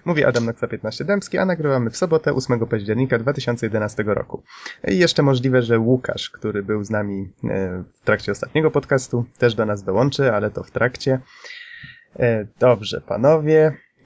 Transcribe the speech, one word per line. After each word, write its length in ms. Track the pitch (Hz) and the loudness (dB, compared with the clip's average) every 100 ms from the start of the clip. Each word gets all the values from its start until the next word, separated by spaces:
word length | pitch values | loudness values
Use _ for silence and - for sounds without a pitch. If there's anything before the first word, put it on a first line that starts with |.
Mówi 200 | 170 151 | -2 2
Adam 200 | 139 120 | 2 2
Nokta 240 | 117 113 120 | -2 -4 -6
piętnaście 360 | - 110 - | -6 -8 -6
Dębski, 340 | 151 202 - - | -2 -2 -2 -2
a 60 | |
nagrywamy 460 | 190 165 147 131 117 | 0 0 0 0 0
w 60 | - | -2
sobotę, 360 | 180 160 156 | 0 2 2
ósmego 320 | 143 127 120 113 | -2 0 -2 0
października 520 | 107 101 110 131 117 | -2 -2 0 0 0
dwa 140 | 117 | 0
tysiące 340 | 143 127 117 113 | -2 -4 -4 -2
jedenastego 480 | 107 107 - 104 | -2 -4 -4 -2
roku. 280 | 101 - - _ - - - - | -2 -4 -12 _ -18 -18 -8 -2
I 100 | 190 | 2
jeszcze 240 | 170 - | 2 4
możliwe, 400 | 143 127 131 127 | 2 2 2 2
że 160 | 117 113 | 4 2
Łukasz, 520 | 113 127 - - - | 4 2 0 -8 -10
który 320 | - 107 101 | -8 -6 -4
był 220 | 98 107 | -2 -4
z 60 | 101 | -2
nami, 420 | 107 101 98 95 - - | -4 -2 -6 -8 -8 -4
e, 340 | 101 92 90 - | -2 -4 -6 -10
w 100 | _ | _
trakcie 280 | - 104 - | -2 0 -2
ostatniego 380 | 101 - 156 156 | -6 -4 0 2
podcastu, 540 | 147 - 135 - 120 117 - | 0 0 -2 0 -4 -4 0
też 160 | 123 | 0
do 120 | 110 107 | 2 -2
nas 160 | 101 | -2
dołączy, 500 | 98 101 139 139 135 | -2 0 0 2 0
ale 180 | 104 104 | 2 -2
to 120 | - | -6
w 60 | - | -8
trakcie. 500 | 117 123 - 135 131 - - - - - - - - _ - | -2 -2 -2 -2 -2 -4 -20 -20 -18 -18 -20 -20 -20 _ -2
E, 280 | 120 113 104 - | 0 0 -4 2
dobrze, 420 | 131 110 104 - | 4 4 0 -8
panowie, 760 | - 101 135 160 151 156 156 143 _ _ | -6 0 4 4 4 6 4 0 _ _